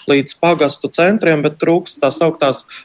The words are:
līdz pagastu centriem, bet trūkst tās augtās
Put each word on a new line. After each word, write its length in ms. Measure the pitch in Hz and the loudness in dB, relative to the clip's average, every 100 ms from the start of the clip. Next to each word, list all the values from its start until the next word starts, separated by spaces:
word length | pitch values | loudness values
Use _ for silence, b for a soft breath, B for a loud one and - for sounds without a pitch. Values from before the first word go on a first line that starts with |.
| - | 0
līdz 280 | 143 135 - | 0 0 -2
pagastu 480 | 170 170 147 - 139 | 0 2 0 -2 -6
centriem, 560 | - 175 214 170 151 147 | 0 2 2 2 2 0
bet 160 | 151 | -2
trūkst 400 | - 175 175 - | 0 0 -2 -4
tās 160 | 139 - | -2 0
augtās 460 | 170 160 139 127 - B | -2 0 -2 -2 -8 B